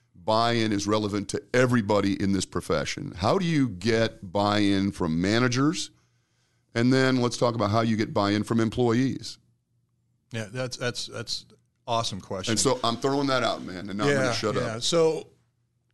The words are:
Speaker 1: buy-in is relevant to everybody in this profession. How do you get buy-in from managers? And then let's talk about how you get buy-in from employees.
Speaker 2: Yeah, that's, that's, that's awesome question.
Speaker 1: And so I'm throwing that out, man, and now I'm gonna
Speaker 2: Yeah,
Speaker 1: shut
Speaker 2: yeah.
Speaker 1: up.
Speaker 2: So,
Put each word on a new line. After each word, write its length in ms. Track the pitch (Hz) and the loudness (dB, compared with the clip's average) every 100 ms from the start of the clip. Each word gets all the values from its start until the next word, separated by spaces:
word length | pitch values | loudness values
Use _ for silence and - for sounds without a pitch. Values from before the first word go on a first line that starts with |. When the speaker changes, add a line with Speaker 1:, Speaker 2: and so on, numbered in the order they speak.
| _ 87 | _ -10
Speaker 1:
buy-in 580 | 87 110 117 117 110 | 0 2 2 2 0
is 140 | 101 98 | 0 0
relevant 420 | 107 104 104 101 | 0 0 -4 -4
to 120 | - - | -8 -2
everybody 680 | 123 127 123 101 104 98 98 | 2 4 2 2 2 2 0
in 120 | 98 | 0
this 120 | 95 - | 0 -2
profession. 680 | 90 - 80 67 - 69 - | -4 -2 -2 -2 -8 -10 -2
How 220 | 104 185 | 0 0
do 80 | 170 | 2
you 240 | 156 131 | 0 0
get 640 | 92 107 113 110 - 95 | -2 0 2 0 -4 -6
buy-in 580 | 101 101 104 101 98 98 | -2 2 2 2 2 0
from 300 | - 87 80 | -2 -2 0
managers? 680 | 92 113 123 120 147 - - _ _ _ _ _ _ _ _ | 2 2 2 2 0 0 -6 _ _ _ _ _ _ _ _
And 180 | 117 123 | 0 4
then 260 | 131 131 131 | 4 4 2
let's 160 | 120 - | 0 0
talk 180 | 120 113 | 0 0
about 160 | 104 | 0
how 100 | 113 | 2
you 140 | 117 110 | 2 0
get 180 | 104 | 0
buy-in 300 | 110 101 104 | 0 2 2
from 160 | 104 113 | 0 0
employees. 800 | 110 123 123 117 131 - - - _ _ _ _ _ _ _ _ _ | 0 2 2 2 0 -4 -10 -16 _ _ _ _ _ _ _ _ _
Speaker 2:
Yeah, 160 | 117 104 | -10 -8
that's, 240 | 127 127 - | -6 -6 -4
that's, 280 | 123 117 - | -6 -6 -10
that's 380 | 113 117 - - _ _ _ - | -10 -8 -10 -12 _ _ _ -4
awesome 320 | 117 110 95 | -2 -2 -6
question. 340 | - 98 101 | -8 -6 -2
Speaker 1:
And 60 | 107 | 0
so 200 | 131 127 | 2 2
I'm 140 | 117 117 | 0 0
throwing 300 | 139 139 139 | 0 0 0
that 160 | 131 | 0
out, 200 | 113 80 | 0 -2
man, 260 | 65 92 98 | -8 -10 -8
and 80 | 101 | -2
now 60 | 143 | 0
I'm 80 | |
gonna 120 | 139 131 | 2 0
Speaker 2:
Yeah, 60 | |
Speaker 1:
shut 220 | 113 151 147 | -2 -2 -2
Speaker 2:
yeah. 60 | |
Speaker 1:
up. 200 | 120 113 | -4 -4
Speaker 2:
So, 460 | - 170 160 - - _ _ _ _ _ _ | 0 2 2 0 -8 _ _ _ _ _ _